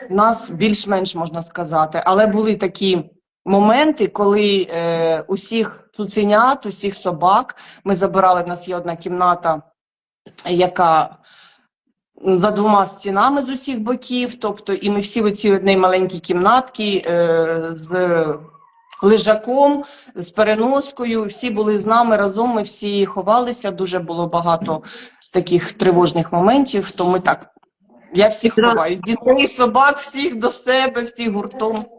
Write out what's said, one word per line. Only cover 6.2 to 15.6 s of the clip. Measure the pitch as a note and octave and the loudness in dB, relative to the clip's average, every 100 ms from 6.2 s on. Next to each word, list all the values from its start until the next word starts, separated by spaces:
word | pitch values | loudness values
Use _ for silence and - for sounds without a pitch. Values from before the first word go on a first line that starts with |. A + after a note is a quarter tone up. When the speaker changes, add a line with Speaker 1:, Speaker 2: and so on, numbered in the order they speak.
| G#3 G#3 B3+ C4+ G#3 | 2 4 4 0 -6
Speaker 1:
усіх | - G3+ G3 | -8 -8 -6
собак | F#3 D#3+ F3+ G#3+ C4 - - - | -6 0 2 2 0 -10 -20 -10
ми | G3 F3+ | -4 -2
забирали, | F#3+ F#3+ F#3 F3+ | 0 2 4 4
в | F3 | 0
нас | F3 F3+ | -8 -8
є | F3+ | -8
одна | F3 E3 | -6 -8
кімната, | F3+ F3+ F3+ F3 E3+ D3+ - _ _ _ _ _ - - F3 | -6 0 0 0 -2 -4 -6 _ _ _ _ _ -20 -12 -4
яка | F3 F3+ F#3 E3+ D#3+ - - _ _ - _ _ _ _ _ _ - F#3+ | 0 0 2 2 2 0 -6 _ _ -20 _ _ _ _ _ _ -6 0
за | F#3 G#3 | 2 2
двома | G3+ G#3+ G3+ F#3 | 2 2 2 2
стінами | - G3+ G3 B3 C#4+ | -4 -4 0 2 0
з | B3+ | -4
усіх | C4 C#4 A#3+ | -8 -8 -6
боків, | G#3+ B3+ - B3 B3 - | -4 -6 -6 -4 -6 -6
тобто | G#3 G3+ - | -8 -6 -6
і | F#3+ G3+ | -4 -2
ми | G3+ | -2
всі | G3+ A#3 | -2 -2
в | G#3 | -2
оцій | G3+ G#3 | 0 0
одній | F#3+ | 2